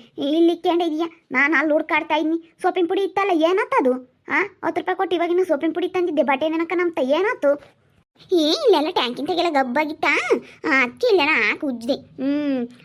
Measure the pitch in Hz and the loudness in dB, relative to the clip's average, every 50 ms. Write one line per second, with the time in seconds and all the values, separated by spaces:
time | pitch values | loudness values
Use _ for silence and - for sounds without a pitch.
0 | - - _ - 277 285 294 330 339 339 349 339 - 359 330 339 349 339 302 311 | -10 -18 _ -6 -4 0 2 4 4 4 2 2 0 0 0 2 0 0 -2 -2
1 | 339 330 - - _ - 277 254 269 285 330 269 285 320 294 302 311 311 339 302 | -4 -6 -8 -12 _ -6 -2 0 2 2 2 2 2 2 2 0 0 0 -2 -2
2 | 311 320 311 302 330 311 330 330 330 - _ _ - 370 359 370 370 330 381 403 | -2 0 -2 0 0 0 -2 -2 -4 -10 _ _ -2 -2 0 0 0 0 0 0
3 | 392 381 381 403 392 403 370 320 311 330 370 392 508 508 - 523 302 254 247 254 | -2 -2 -2 -2 0 0 2 2 2 2 2 0 0 0 0 2 2 2 0 0
4 | 254 - _ _ _ - - 294 359 403 - _ - 302 - 349 311 359 370 359 | -4 -12 _ _ _ -4 -2 -2 -2 -2 -6 _ -6 -4 -4 -4 -4 -4 -2 -2
5 | 381 349 370 339 339 349 349 359 370 359 320 277 320 330 320 359 349 359 370 370 | -2 -2 -2 -2 0 0 0 0 0 0 0 0 0 -2 -2 -2 -4 -4 -2 -2
6 | 349 359 311 285 294 240 277 269 302 320 311 330 330 330 370 349 359 349 339 - | -2 0 0 0 0 2 0 0 0 -2 -2 -2 -2 -2 -2 -2 -2 -2 -2 -2
7 | 277 254 277 311 370 427 494 494 294 285 285 285 - - _ _ _ _ _ _ | 0 0 0 2 0 0 -2 0 0 0 0 0 -4 -10 _ _ _ _ _ _
8 | _ _ _ _ - - 381 349 311 294 339 640 640 508 381 302 285 311 - - | _ _ _ _ -6 -2 0 0 2 2 0 2 2 4 4 4 2 0 -2 -2
9 | 269 240 247 247 262 311 370 330 339 349 311 277 269 254 240 285 311 294 320 - | -4 -4 -4 -6 -6 -4 -2 -2 -2 0 0 0 0 0 0 -2 -2 -2 -4 -4
10 | - 320 294 440 698 698 539 262 - - - - - - 277 269 254 247 247 - | -2 0 0 0 0 0 -2 -2 -2 -6 -16 -10 -4 -2 0 0 0 0 -2 -2
11 | - 508 415 359 285 294 320 262 220 208 254 359 - 294 254 233 226 233 269 - | 0 2 2 4 4 2 2 2 2 0 0 -2 -4 -6 -6 -4 -4 -4 -4 -4
12 | - - - - 262 269 285 294 294 285 277 262 240 240 - - - | -6 -10 -12 -6 -4 -2 -2 -2 0 -2 -2 -2 -4 -6 -10 -16 -10